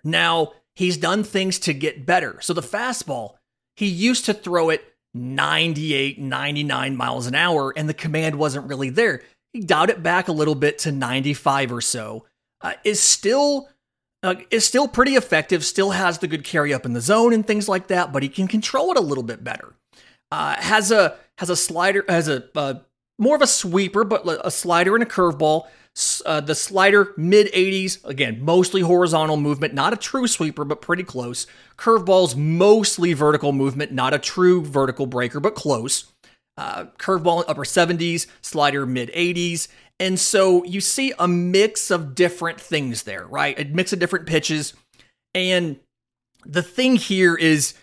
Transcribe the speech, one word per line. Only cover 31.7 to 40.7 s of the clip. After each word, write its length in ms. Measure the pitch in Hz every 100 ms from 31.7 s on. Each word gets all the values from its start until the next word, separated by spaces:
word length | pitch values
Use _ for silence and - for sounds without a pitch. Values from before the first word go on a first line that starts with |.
| -
Curveball's 580 | - 226 175 185 175
mostly 800 | 127 151 165 202 220 196 - 175
vertical 400 | 143 151 147 147
movement, 400 | 135 135 135 151
not 220 | 131 127
a 40 | 143
true 460 | - - 180 180
vertical 400 | 151 139 131 127
breaker, 340 | 135 123 123 147
but 160 | 147
close. 560 | - 156 120 123 - - _ _ _ _ -
Uh, 300 | - - - -
curveball 460 | - 190 170 170 170
upper 200 | 143 135
seventies, 600 | 190 170 170 170 165 - _
slider 460 | - 156 143 139 131
mid 240 | 127 120
eighties. 560 | 170 175 175 175 165 - _ _ -
And 180 | 190 185
so 460 | - 208 190 180
you 160 | 175